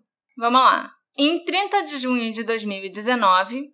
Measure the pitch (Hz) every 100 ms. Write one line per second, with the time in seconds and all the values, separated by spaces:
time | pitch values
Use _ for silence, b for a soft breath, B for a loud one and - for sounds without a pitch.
0 | _ _ _ - 233 254 247 - - _
1 | _ - 294 339 339 359 403 403 311 285
2 | 254 247 226 220 220 226 208 196 190 190
3 | 214 247 202 185 196 254 285